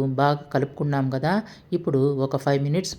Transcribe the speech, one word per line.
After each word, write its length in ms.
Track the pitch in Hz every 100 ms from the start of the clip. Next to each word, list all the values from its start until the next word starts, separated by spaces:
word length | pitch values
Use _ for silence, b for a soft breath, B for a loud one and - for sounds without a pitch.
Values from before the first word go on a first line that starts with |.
| 135
బాగా 380 | 131 143 147 -
కలుపుకున్నాం 540 | 139 135 - 147 139 135
కదా, 240 | 131 151 202 220 B -
ఇప్పుడు 300 | 175 170 135 143 139
ఒక 180 | 135 135
ఫైవ్ 260 | 143 139
మినిట్స్ 340 | 143 170 180